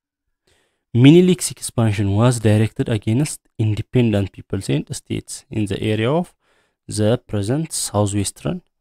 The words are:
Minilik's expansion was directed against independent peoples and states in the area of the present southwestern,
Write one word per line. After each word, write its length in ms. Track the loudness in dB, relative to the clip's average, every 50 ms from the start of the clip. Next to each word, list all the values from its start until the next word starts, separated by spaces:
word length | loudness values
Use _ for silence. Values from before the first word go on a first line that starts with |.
| _ _ _ _ _ _ _ _ _ _ _ _ _ _ _ _ _ _ 2
Minilik's 560 | 6 8 8 8 8 6 4 2 0 -2 -8
expansion 580 | -10 -12 -14 -8 -4 -2 0 0 0 0 0 0
was 280 | 0 2 2 2 2 2
directed 480 | 2 2 2 2 2 0 -2 -4 -4
against 520 | -2 -4 -4 -2 -2 0 0 -2 -2 -6 -12 _ _ _
independent 720 | -4 -2 -2 -2 -4 -4 _ 0 2 2 2 2 0 -2 -4
peoples 380 | _ -14 -12 _ -8 -6 -4
and 180 | -4 -4 -4 -4 -6
states 440 | -10 -12 -10 -8 -8 -8 -8 -10 -16 -18 -16
in 180 | -10 -6 -4 -4
the 160 | -4 -4 -4
area 320 | -4 -2 -2 -2 -2 -2
of 160 | -2 -2 -4 -6 _ _ _ _ _ _ _ _ _ _ _ -10
the 220 | -4 -2 0 0 0 -2
present 480 | _ -6 -6 -4 -2 -2 -2 -4 -4 -6 -8
southwestern, 840 | -8 -8 -4 -2 -2 -2 -2 -2 -4 -4 -6 -8 -8 -8 -8 -8 -8 -10 _ _ _